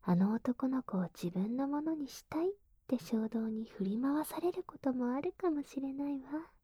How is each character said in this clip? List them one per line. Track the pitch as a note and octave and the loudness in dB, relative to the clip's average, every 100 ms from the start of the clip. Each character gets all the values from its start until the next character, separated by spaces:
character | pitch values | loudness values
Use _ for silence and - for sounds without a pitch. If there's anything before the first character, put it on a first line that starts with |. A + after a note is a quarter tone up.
あ | - F3+ | 4 4
の | F#3+ | 6
男 | A3+ - B3 C4 | 4 0 0 2
の | C4 | 0
子 | - F#3+ | 0 0
を | F3 | -2
自 | - F3+ | -2 -4
分 | F3+ G3+ B3 | -2 0 0
の | C#4 | 0
も | D4 | 0
の | D#4 | 0
に | D#4+ C4+ | -2 -4
し | - - | -10 -6
た | D#4 | 0
い | F4 | 0
っ | G4+ _ _ _ | -2 _ _ _
て | B3+ | -2
衝 | - A3+ A3 | 0 0 0
動 | A3+ A3 | 0 -2
に | A3 A3 | -2 -6
振 | - | -2
り | F#3+ G#3+ | 0 2
回 | C4+ D4 | 2 2
さ | D4+ - | 0 0
れ | E4+ | 0
る | F#4 | -2
こ | - - | -6 -4
と | C4 | -2
も | B3+ A#3+ | 0 0
あ | B3+ | 0
る | F4 | -2
か | - F#4 | 0 0
も | D4+ | 0
し | C#4 - | -2 -4
れ | C4+ | -4
な | C4+ C#4+ | -2 -2
い | C#4 | -2
わ。 | C4 D4 E4 _ | -4 -6 -6 _